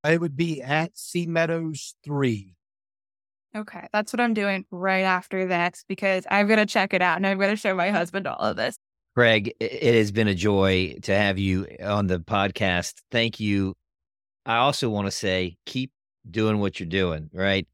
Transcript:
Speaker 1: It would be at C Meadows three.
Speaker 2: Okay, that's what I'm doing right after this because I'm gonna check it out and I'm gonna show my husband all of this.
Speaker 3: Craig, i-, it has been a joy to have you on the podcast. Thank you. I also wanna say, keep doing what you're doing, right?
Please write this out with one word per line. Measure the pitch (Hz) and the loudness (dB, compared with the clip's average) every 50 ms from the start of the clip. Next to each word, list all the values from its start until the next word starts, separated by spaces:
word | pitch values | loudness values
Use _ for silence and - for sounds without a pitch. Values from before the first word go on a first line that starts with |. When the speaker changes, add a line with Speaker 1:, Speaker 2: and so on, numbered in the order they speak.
| - | 2
Speaker 1:
It | 151 160 170 | 2 2 2
would | 170 165 139 | 0 -2 -2
be | 131 170 165 156 139 | -2 -2 -2 -2 -6
at | 123 131 147 156 165 170 _ | -4 -2 0 0 0 -2 _
C | - - - - 175 175 | -16 -16 -6 -4 -4 -2
Meadows | 165 165 165 165 160 165 165 160 160 156 139 - - - _ _ | 0 0 0 0 0 0 -4 -4 -6 -8 -8 -12 -16 -18 _ _
three. | 147 147 139 135 123 113 101 98 92 90 _ _ _ _ _ _ _ _ _ _ _ _ _ _ _ _ _ _ _ - | -6 -2 0 2 0 0 -2 -6 -16 _ _ _ _ _ _ _ _ _ _ _ _ _ _ _ _ _ _ _ _ -12
Speaker 2:
Okay, | 214 214 - - 185 - - - | -12 -12 -12 -14 -18 -12 -2 -2
that's | 208 214 - - | -2 -2 -2 0
what | 233 | 0
I'm | 240 233 226 | 2 2 2
doing | 214 202 202 196 190 185 _ | 0 0 0 -2 -2 -6 _
right | - 175 180 190 190 190 190 | -10 -4 0 0 2 2 2
after | 190 185 180 185 - - 185 190 | 2 0 0 -2 -4 -4 -4 -2
this | 185 180 170 175 180 - - - | 0 0 0 0 -2 -4 -8 -10
because | _ 190 - 208 190 190 185 185 - | _ -8 -2 0 0 0 0 -2 0
I'm | 196 202 208 | 2 2 4
gonna | 202 220 214 208 | 4 4 4 2
check | 202 - 226 190 202 - | 2 2 0 0 2 0
it | 185 | 2
out | 180 180 160 | 2 2 2
and | 180 196 | 2 0
I'm | 190 196 190 | 0 0 2
gonna | 196 196 214 | 0 0 0
show | 214 - 208 190 | 0 0 -2 0
my | 185 175 196 | 2 0 0
husband | 208 175 175 180 185 196 190 | 2 0 -2 -2 -4 -6 -6
all | - - - | -6 -6 -2
of | - 107 - | -2 -2 -2
this. | - 110 131 - - _ _ _ _ _ _ _ | -2 -4 -4 -6 -10 _ _ _ _ _ _ _
Speaker 3:
Craig, | 123 120 117 110 110 101 110 - _ | 4 6 6 6 4 2 -2 -6 _
i-, | 110 | -6
it | 107 123 123 - 120 120 | -6 -4 0 2 4 6
has | 113 107 104 | 6 4 4
been | 98 113 110 | 2 2 2
a | 104 98 | 2 2
joy | 87 95 104 101 98 95 98 95 92 92 82 62 - - | 2 2 2 4 4 4 4 4 2 0 -2 -6 -10 -4
to | - 98 | 0 2
have | 101 104 101 95 95 | 2 2 2 0 0
you | 98 95 92 95 95 - - - | 0 0 0 0 -2 -6 -12 -10
on | 92 101 104 104 101 | -6 -2 0 0 2
the | 92 92 87 | 0 0 -2
podcast. | 82 - 110 101 98 101 - - 104 92 90 87 85 - - - _ _ | -2 -2 0 0 0 0 0 -2 0 0 0 0 -2 -4 -12 -16 _ _
Thank | - 117 117 113 - - | -2 -2 -2 -2 -2 -4
you. | 110 104 101 98 98 95 92 _ _ _ _ _ _ _ _ _ _ _ _ _ _ | -2 0 0 2 0 -2 -4 _ _ _ _ _ _ _ _ _ _ _ _ _ _
I | - 113 | -2 0
also | 117 123 139 117 - 139 117 | 2 2 2 0 0 -4 -2
wanna | 107 104 101 98 | -2 -2 -2 -4
say, | - - - 98 92 92 92 90 85 _ _ | -4 -4 -2 0 0 0 -2 -4 -6 _ _
keep | - - 127 131 131 _ _ _ _ _ _ _ - | -8 -6 -6 -6 -6 _ _ _ _ _ _ _ -8
doing | 82 110 110 110 107 104 | -2 0 2 2 2 2
what | 101 98 - - | 0 -2 -2 -6
you're | 92 82 | -8 -2
doing, | 87 98 92 87 80 78 78 78 - | 0 0 0 0 -2 -4 -8 -12 -6
right? | 90 95 98 98 95 90 _ | -2 0 2 2 0 0 _